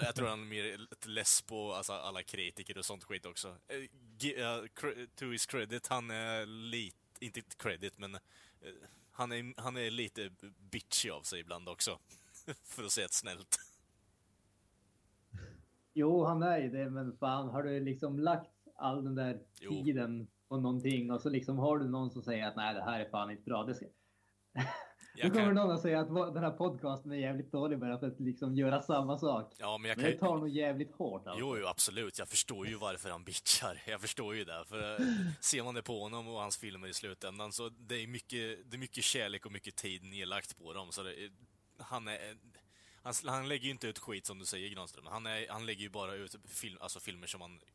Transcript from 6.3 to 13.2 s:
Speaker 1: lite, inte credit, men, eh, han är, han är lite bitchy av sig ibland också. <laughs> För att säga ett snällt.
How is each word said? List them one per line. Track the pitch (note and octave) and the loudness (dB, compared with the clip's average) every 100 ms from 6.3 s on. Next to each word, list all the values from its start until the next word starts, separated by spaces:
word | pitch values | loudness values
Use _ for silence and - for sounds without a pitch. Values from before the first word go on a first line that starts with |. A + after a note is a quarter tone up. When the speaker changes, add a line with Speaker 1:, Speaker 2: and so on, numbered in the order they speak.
| A2 G#2+ | -2 -4
Speaker 1:
lite, | A2 A2+ A#2 G2+ - _ - | -6 -4 -2 -4 -8 _ -10
inte | B2 A#2 - - | -8 -8 -10 -4
credit, | A2+ E2+ G2 - | -2 -2 -4 -6
men, | G2 | -10
eh, | F#2+ - - - - - - - - - | -10 -14 -20 -20 -18 -16 -16 -18 -20 -10
han | - B2 | -4 -2
är, | A#2+ A#2+ C3 | -4 -6 -8
han | B2 B2+ | -6 -2
är | A#2 | -2
lite | A#2 A2 - G2 F2+ G2+ F#2+ | -2 -4 -4 -8 -10 -18 -18
bitchy | G2 A2+ - - A#2 | -8 -8 0 2 2
av | D2+ | -2
sig | - F2 | -4 -6
ibland | E2+ F2 F2 | -6 -8 -6
också. | E2+ - - - - - - - | -2 0 -2 -10 -20 -20 -14 -10
<laughs> | C#3 | -10
För | - - | -8 -4
att | G#2 | 0
säga | - | 0
ett | F#2 | 2
snällt. | - | 0